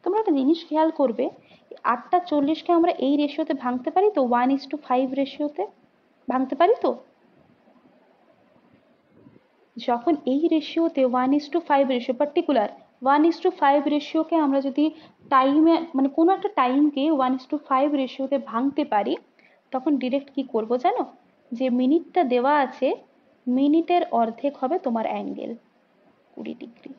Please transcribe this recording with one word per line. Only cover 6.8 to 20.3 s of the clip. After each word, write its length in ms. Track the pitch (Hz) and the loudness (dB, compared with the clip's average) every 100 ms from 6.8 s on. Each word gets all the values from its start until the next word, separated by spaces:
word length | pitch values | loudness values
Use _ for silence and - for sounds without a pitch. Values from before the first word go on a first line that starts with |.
তো? 80 | 285 240 - _ _ _ _ _ _ _ _ _ _ _ _ _ _ _ _ _ _ _ _ _ - _ _ _ _ 233 247 | 0 -4 -12 _ _ _ _ _ _ _ _ _ _ _ _ _ _ _ _ _ _ _ _ _ -20 _ _ _ _ -10 -4
যখন 260 | 240 240 294 - | -2 0 -2 0
এই 80 | 269 320 | 0 2
রেশিওতে 480 | 320 302 330 330 330 254 247 | 0 -2 -2 0 2 0 2
one 120 | 254 294 | 0 0
is 60 | 294 | 0
to 60 | 339 339 | -6 0
five 180 | 277 269 | 0 2
ratio, 200 | 254 247 247 | -2 -2 -2
particular 480 | 294 349 330 254 208 - _ _ 254 | 0 0 0 0 0 -8 _ _ 0
one 100 | 285 330 | 4 2
is 80 | 320 | 2
to 60 | 370 370 | -4 0
five 220 | 277 285 294 | 2 2 2
রেশিওকে 420 | 294 294 320 320 330 | -2 -2 -4 0 0
আমরা 140 | 285 277 269 | 2 0 -2
যদি 180 | - 311 311 - _ - | 0 -2 -2 -20 _ 0
টাইমে, 420 | 277 269 294 320 330 330 269 | 2 4 4 4 4 0 -2
মানে 120 | 269 320 | 0 2
কোনো 120 | 330 381 | 2 2
একটা 120 | 392 - | -2 0
টাইমকে 440 | 247 269 302 277 294 294 | 0 2 2 2 0 0
one 100 | 262 262 | 0 -2
is 60 | - | -4
to 60 | 302 - | -8 -2
five 220 | 262 294 285 | 0 2 0
রেশিওতে 360 | 254 - 262 277 233 | -4 -6 -4 -4 -4
ভাঙতে 320 | 226 277 277 294 | -4 -2 -2 -2
পারি, 200 | 208 208 330 _ _ _ _ _ | -2 -2 -6 _ _ _ _ _
তখন 180 | 262 262 277 | -6 -2 -2
direct 280 | 254 277 277 | 0 -4 -4